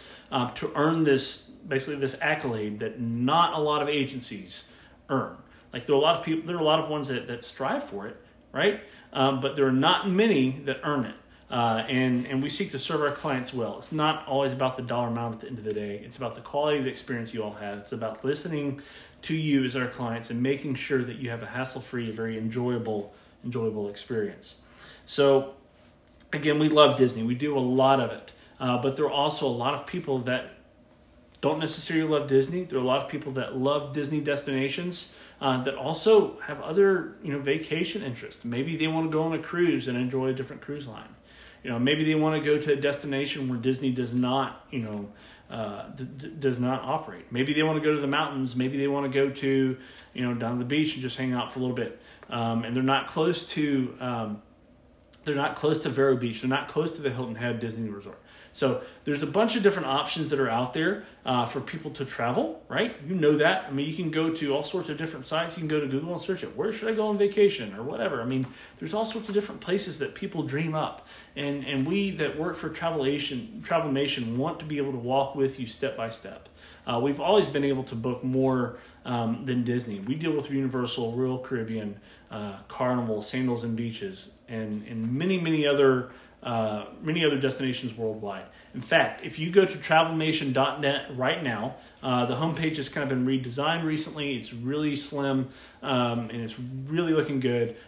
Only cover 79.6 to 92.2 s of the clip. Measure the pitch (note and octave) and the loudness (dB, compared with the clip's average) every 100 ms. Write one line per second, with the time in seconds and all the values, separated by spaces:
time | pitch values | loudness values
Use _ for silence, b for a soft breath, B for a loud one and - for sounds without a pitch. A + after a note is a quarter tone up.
79.6 | A#2+ A#2+ A2+ G2+ G2 D#3 E3 D3 C3+ C3+ | 2 0 -2 -6 -4 -2 0 -2 0 -2
80.6 | C3+ B2+ A#2+ - A2+ A#2+ C3 B2+ - B2 | 0 -2 -2 -2 -2 0 0 -2 -4 -4
81.6 | A2 A2+ G#2 G2+ B B - G#2+ G#2 G2 | -2 -4 -6 -8 B B -14 -10 -8 -10
82.6 | - - B2+ B2 A2+ G#2+ - C3 B2+ A#2 | -12 -2 0 2 0 -2 -2 -2 0 0
83.6 | A#2 A2+ A#2 A2+ G2 F#2+ - - - A2+ | -2 -2 -4 -4 -8 -10 -16 -20 -10 -8
84.6 | G#2+ G#2+ A2 A2+ A2+ C3 F3+ F#3 E3 D#3 | -6 -6 -6 -4 -2 0 2 2 2 2
85.6 | C#3+ C#3+ C3+ B2+ B2 B B - B2 A#2 | 4 6 8 6 0 B B -12 -4 -2
86.6 | A2 G#2 - - D#3 E3+ D#3 C3+ C3 C3 | 0 -2 -6 -8 -2 2 2 4 0 0
87.6 | C3 A#2+ B2 A2 A2 G#2+ G#2 F#2+ - B | -2 -2 -6 -4 -4 -4 -8 -10 -12 B
88.6 | B - - E3 A#2+ - - - E3+ F#3+ | B -12 2 2 2 -4 -10 -6 2 6
89.6 | F#3 D#3 - D#3+ D#3+ D#3+ D#3 D#3 C#3+ C3 | 6 4 4 4 6 2 0 0 0 2
90.6 | C#3 D3 C#3 C#3 - B2+ B2+ E3+ C#3 G#2+ | 2 2 0 -2 -4 -2 0 0 -2 -4
91.6 | C3 B B - C3+ B2+ | -4 B B -8 0 0